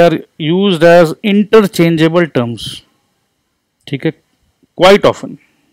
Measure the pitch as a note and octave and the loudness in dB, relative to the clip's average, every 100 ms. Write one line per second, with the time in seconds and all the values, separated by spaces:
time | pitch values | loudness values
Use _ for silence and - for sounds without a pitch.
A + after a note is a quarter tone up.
0 | E3+ D#3 - - D#3 F3+ G3+ E3 E3+ F3 | 2 0 -10 -10 -6 -2 -2 0 4 4
1 | D#3+ - G#3+ G3+ G3+ A3 G3 - E3+ E3 | 2 -2 -4 -2 2 2 0 0 -2 0
2 | D#3+ E3+ E3 C3+ A#2 A2+ - - _ _ | 0 -2 -4 -4 -6 -8 -14 -18 _ _
3 | _ _ _ _ _ _ _ _ - C#3 | _ _ _ _ _ _ _ _ -14 -8
4 | D#3 - _ _ _ _ _ - F3+ G3+ | -8 -10 _ _ _ _ _ 0 2 2
5 | C3 G#2+ - - _ _ _ | 0 -4 -10 -18 _ _ _